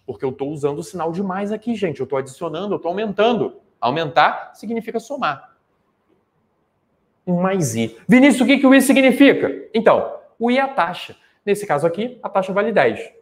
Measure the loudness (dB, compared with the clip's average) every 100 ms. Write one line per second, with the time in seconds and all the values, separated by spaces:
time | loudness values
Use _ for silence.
0 | -16 -8 -8 -6 -8 -4 -4 -4 -10 -8
1 | -6 -4 -6 -6 -6 -6 -6 -4 -4 -6
2 | -6 -6 -6 -8 -8 -6 -6 -6 -6 -6
3 | -4 0 0 0 -4 -8 _ _ -2 -2
4 | 0 4 4 2 -12 -14 -10 -8 -6 -10
5 | -8 -6 -6 -6 -12 _ _ _ _ _
6 | _ _ _ _ _ _ _ _ _ _
7 | _ _ -4 -2 0 0 -2 -2 -4 -4
8 | 2 6 6 4 2 4 6 6 6 4
9 | 4 6 6 6 0 -4 -6 0 4 4
10 | 0 -8 -16 -6 -2 0 -2 -2 -4 -6
11 | -14 -20 _ _ -4 -4 -2 -2 -2 -2
12 | -8 -8 -6 -4 -2 -2 0 2 0 0
13 | -10 _